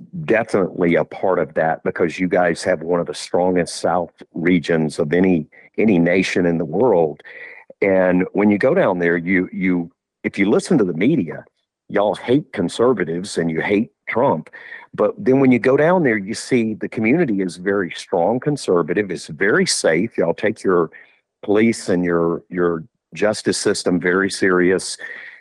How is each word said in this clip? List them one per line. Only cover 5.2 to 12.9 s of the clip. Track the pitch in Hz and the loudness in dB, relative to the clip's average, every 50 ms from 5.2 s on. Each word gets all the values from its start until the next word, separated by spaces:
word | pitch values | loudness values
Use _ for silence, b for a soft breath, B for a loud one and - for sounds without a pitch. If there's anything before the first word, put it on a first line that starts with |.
| 92 95 90 80 76 - B B B B B - | 4 4 2 0 -2 -6 B B B B B 0
any | 104 113 104 85 | 2 2 4 4
nation | 82 85 87 87 90 - - 107 90 | 4 4 2 2 0 0 0 0 0
in | 87 85 82 | 2 0 0
the | 87 | -2
world. | 76 76 98 123 127 104 85 82 76 71 - - B B B B B B B B B - _ - | -4 -2 0 2 4 4 4 2 2 0 -6 -16 B B B B B B B B B -8 _ 0
And | 98 95 95 92 92 90 90 90 - - | 2 2 4 2 2 2 2 0 0 0
when | 92 104 104 | 2 2 2
you | 104 98 | 2 4
go | 104 127 165 | 2 2 2
down | 190 165 117 95 90 | 4 2 2 2 0
there, | 85 85 85 | 0 0 0
you, | 87 82 87 95 87 92 90 - | 0 0 0 0 0 0 -2 -4
you, | 101 92 92 90 87 85 82 - _ _ _ _ _ _ | -4 -2 0 0 0 -2 -6 -10 _ _ _ _ _ _
if | 107 - | -8 -2
you | - 95 98 | 0 0 2
listen | 120 196 - - 190 | 2 0 2 2 2
to | 139 107 | 2 2
the | 90 82 | 0 0
media, | 78 98 127 170 143 90 78 69 67 - _ _ _ _ _ _ _ _ _ | 0 2 2 2 2 0 -2 -6 -12 -16 _ _ _ _ _ _ _ _ _
y'all | 107 101 101 104 90 | -2 0 0 0 -2
hate | - - - 123 147 151 - - | -4 0 0 0 0 0 -2 -6
conservatives | - 90 87 - - 113 127 | -4 -4 -4 -2 0 2 2